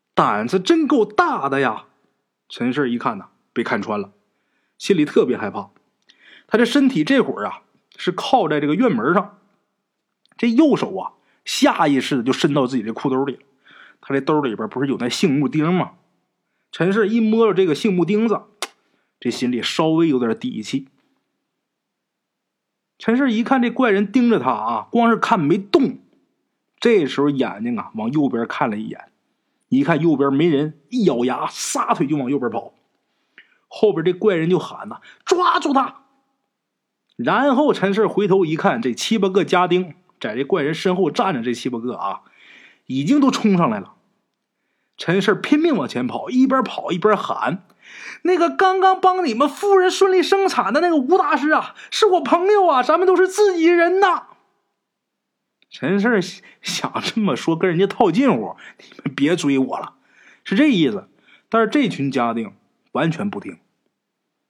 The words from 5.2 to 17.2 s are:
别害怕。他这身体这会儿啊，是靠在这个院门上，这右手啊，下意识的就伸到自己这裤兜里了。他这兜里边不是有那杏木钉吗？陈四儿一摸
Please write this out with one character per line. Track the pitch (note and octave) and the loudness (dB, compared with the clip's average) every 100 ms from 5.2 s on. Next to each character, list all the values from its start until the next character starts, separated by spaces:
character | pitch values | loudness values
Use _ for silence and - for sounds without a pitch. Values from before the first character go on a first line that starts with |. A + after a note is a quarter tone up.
别 | C#3 A2 | 0 -2
害 | G#2 | -6
怕。 | G2+ G2 _ _ _ _ _ - - - | -10 -12 _ _ _ _ _ -20 -20 -2
他 | A3 | 0
这 | A#3+ | 2
身 | C#4+ C4+ | 2 2
体 | G3+ | 0
这 | - C4+ | 2 2
会 | D#3 G2+ | 0 -4
儿 | G#2 | -8
啊， | - _ _ _ - | -10 _ _ _ -10
是 | - | -6
靠 | F3+ - B3+ E3 | -6 0 0 0
在 | D3+ | -2
这 | D3 | -2
个 | |
院 | E3+ B3+ | 0 0
门 | B2 B2 | 0 0
上， | F#3+ F#3+ - _ _ _ _ _ _ _ _ _ - | 0 -2 -10 _ _ _ _ _ _ _ _ _ -4
这 | A#3 | -2
右 | A#3 D#4 F#3 | 2 2 2
手 | - G2 | -2 -8
啊， | - _ _ _ | -12 _ _ _
下 | - - F#3+ F3 D#3+ | -10 0 0 2 2
意 | C#3 | 2
识 | - C3+ | 0 -2
的 | |
就 | A#2+ | -2
伸 | B2+ D3+ | 0 0
到 | C#3+ B2+ | 2 0
自 | C3 | -2
己 | |
这 | G#2+ | -4
裤 | A2 C#3 | -4 -2
兜 | C3 C#3 | -2 -2
里 | |
了。 | B2 _ _ _ - - _ | -6 _ _ _ -20 -20 _
他 | - | -6
这 | C3+ | -4
兜 | C3+ D3+ | 0 0
里 | C#3 G2+ | 0 -4
边 | - | -6
不 | B2+ | -4
是 | C#3 | -2
有 | - | -2
那 | B2 | -4
杏 | - F#3 C3+ | 0 0 2
木 | C3 | 0
钉 | D3+ D#3 | 0 0
吗？ | F#3 C3 - _ _ _ _ _ _ _ | 0 -2 -8 _ _ _ _ _ _ _
陈 | - E3+ | -4 0
四 | G3+ | 0
儿 | G#3+ | 0
一 | |
摸 | A#3 | 2